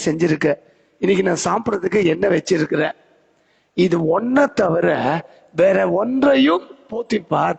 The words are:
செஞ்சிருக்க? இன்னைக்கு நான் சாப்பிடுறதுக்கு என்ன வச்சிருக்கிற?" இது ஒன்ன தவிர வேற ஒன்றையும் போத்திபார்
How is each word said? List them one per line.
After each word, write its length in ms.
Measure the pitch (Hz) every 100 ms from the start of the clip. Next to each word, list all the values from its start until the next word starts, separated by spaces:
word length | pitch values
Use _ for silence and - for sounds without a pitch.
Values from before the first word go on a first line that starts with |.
செஞ்சிருக்க? 520 | - 156 170 156 151 143 _ _ _ _
இன்னைக்கு 260 | 185 190
நான் 200 | 190 170
சாப்பிடுறதுக்கு 600 | 180 196 233 208 180 208
என்ன 240 | 175 160 202
வச்சிருக்கிற?" 640 | 160 - 175 156 156 156 - _ _ _ _ _ _ _
இது 460 | - 180 170 160 175
ஒன்ன 320 | 233 262 277
தவிர 680 | - 185 165 170 139 120 165 - - _ 156
வேற 340 | 190 190 190
ஒன்றையும் 720 | 175 226 262 285 269 277 349 - - _
போத்திபார் 680 | 220 - 214 165 151 165